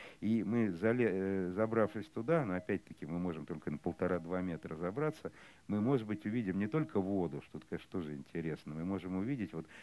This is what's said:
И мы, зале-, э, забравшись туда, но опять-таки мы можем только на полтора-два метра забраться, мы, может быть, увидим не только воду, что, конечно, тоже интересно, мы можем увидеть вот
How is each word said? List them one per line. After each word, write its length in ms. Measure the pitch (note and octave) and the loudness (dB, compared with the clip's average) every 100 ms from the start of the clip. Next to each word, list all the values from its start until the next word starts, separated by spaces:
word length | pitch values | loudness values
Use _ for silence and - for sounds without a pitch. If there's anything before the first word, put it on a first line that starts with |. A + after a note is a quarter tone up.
| - - | -18 -4
И 220 | G#2+ A2+ | 2 2
мы, 300 | G2 A#2 G#2+ | 4 2 2
зале-, 380 | E2 A2 B2 A2+ | 2 2 4 4
э, 400 | F#2+ F#2+ F#2+ F2+ | 4 2 2 0
забравшись 540 | F#2 A2 A2+ G#2 A2 F#2+ | 0 2 4 2 0 -6
туда, 360 | - A2+ E3 | -4 2 2
но 120 | A#2 F#2 | 2 -2
опять-таки 500 | - F#2+ - - D2 | 0 -2 -4 -10 -4
мы 140 | E2+ | -2
можем 260 | F2+ D#2 D2 | -2 -2 -6
только 240 | D#2 - | -6 -4
на 80 | D2 | -4
полтора-два 640 | E2+ E2 F2+ F2 E2 F#2 | -4 0 0 0 0 -2
метра 340 | F#2 D#2+ - | -2 -4 -6
забраться, 560 | D#2+ F2 A2+ D3+ D3+ - - - - - | -4 -4 0 -2 -2 -10 -12 -20 -14 -2
мы, 120 | G#2 | 2
может 240 | A2+ C#3 | 4 2
быть, 220 | G#2+ G#2 G#2+ | 2 -2 0
увидим 320 | A#2+ G2+ F#2 | 0 0 0
не 80 | G#2 | 2
только 340 | D#3 - G#2 | 0 0 0
воду, 400 | F#2 G2 E2 C#2+ | 2 2 0 -2
что, 180 | - D#2 - | -8 -12 -8
конечно, 200 | E2+ - | -8 -6
тоже 240 | F#2+ D2+ C#2+ | -6 -4 -6
интересно, 580 | C2 E2+ D#2+ D2+ - | -6 -4 -4 -4 -8
мы 100 | D#2 | -6
можем 320 | F2 G2 F2+ F#2 | -2 -2 -2 -2
увидеть 360 | A2 C#3 F#2 | -2 -2 -4
вот 140 | D#2+ D#2+ - | -6 -8 -14